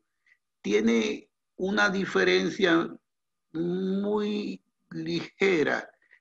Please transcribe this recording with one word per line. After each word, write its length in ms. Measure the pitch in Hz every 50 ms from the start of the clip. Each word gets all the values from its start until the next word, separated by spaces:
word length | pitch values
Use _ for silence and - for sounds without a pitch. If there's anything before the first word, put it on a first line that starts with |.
| _ _ _ _ _ _ _ _ _ _ _ _
tiene 680 | - 196 - - - 113 - - 214 - - - - _ _ _ _ _ _
una 340 | - 185 190 208 208 208 202
diferencia 1080 | 190 196 185 - - 190 185 180 180 185 190 175 - - 190 175 165 165 165 - - - - _ _ _ _ _ _ _ _ _ -
muy 1120 | 160 170 175 180 185 190 190 190 196 202 208 214 214 208 208 208 208 202 196 190 - _ _ _ _ _ _
ligera 960 | - 165 160 165 170 160 - - - _ 196 196 185 160 139 131 123 113 - - - _ _ _ - _